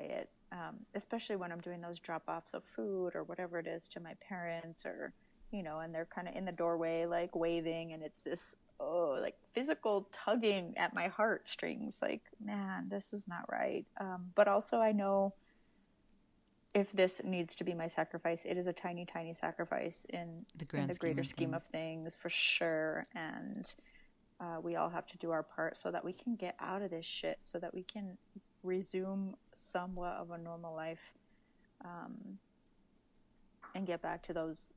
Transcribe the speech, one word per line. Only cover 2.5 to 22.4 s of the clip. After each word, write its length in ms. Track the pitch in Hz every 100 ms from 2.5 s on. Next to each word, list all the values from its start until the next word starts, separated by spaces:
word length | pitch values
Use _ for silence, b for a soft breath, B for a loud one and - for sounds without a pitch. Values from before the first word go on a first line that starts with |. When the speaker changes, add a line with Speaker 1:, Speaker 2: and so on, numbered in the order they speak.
Speaker 1:
of 100 | -
food 480 | - - 214 190 180 165
or 80 |
whatever 360 | 156 175 175 170
it 80 | 165
is 200 | 165 -
to 100 | -
my 140 | 170 - -
parents 580 | 185 170 165 165 160 -
or, 280 | - - - b b -
you 120 | 208
know, 160 | 160 156
and 140 | 165
they're 140 | 160 170
kinda 220 | - 180 -
in 80 | 185
the 60 |
doorway, 540 | 170 170 170 165 165 170
like, 300 | 175 180 170
waving, 580 | 165 170 165 165 165
and 80 | 160
it's 180 | 156 -
this, 340 | - 175 - - _ -
oh, 380 | 139 175 160 131
like, 140 | - - -
physical 540 | 233 277 311 226 202 202
tugging 640 | - - 233 220 196 170 -
at 160 | 175
my 140 | 175 180
heartstrings, 920 | - 220 185 - - - - - -
like, 220 | - 220 - -
"Man, 460 | 208 202 190 185 185
this 240 | 196 -
is 140 | 208 202
not 220 | 175 -
right." 340 | - - - - -
Um, 340 | 196 180 180 190
but 120 | 202
also 320 | 202 - 226
I 120 | 220
know 420 | 208 196 196 196 - b b b b b _ _ - _ _ _ _ _
if 180 | 202 196
this 320 | 190 185 -
needs 320 | 196 180 165 -
to 80 |
be 100 | 180
my 140 | 170 165
sacrifice, 560 | - 160 165 165 170
it 140 | - 180
is 100 | 180
a 60 |
tiny, 320 | 175 180 175 175
tiny 280 | 170 165
sacrifice 720 | 165 160 165 170 - - - -
in 360 | 175 170 165 - -
Speaker 2:
The 80 |
Speaker 1:
in 40 | 151
Speaker 2:
grand 220 | 147 139
Speaker 1:
the 40 | -
Speaker 2:
scheme 120 | 165
Speaker 1:
greater 140 | 139
Speaker 2:
of 60 | 135
Speaker 1:
scheme 260 | - 165
of 100 | 165
Speaker 2:
things. 400 | - 160 160 160
Speaker 1:
things, 120 | 160 -
for 140 | 170
sure. 800 | -